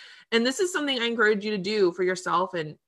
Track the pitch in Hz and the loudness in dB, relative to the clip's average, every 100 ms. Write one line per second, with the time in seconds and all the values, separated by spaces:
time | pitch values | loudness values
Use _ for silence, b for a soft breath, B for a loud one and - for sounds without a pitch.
0 | B B B 226 247 262 359 359 285 254 | B B B 0 2 0 -2 0 -2 -2
1 | 233 233 214 208 214 208 185 214 180 180 | 0 2 2 2 0 -2 -2 2 2 2
2 | 185 185 180 170 185 175 151 - | -2 -2 -2 0 0 -4 -8 -12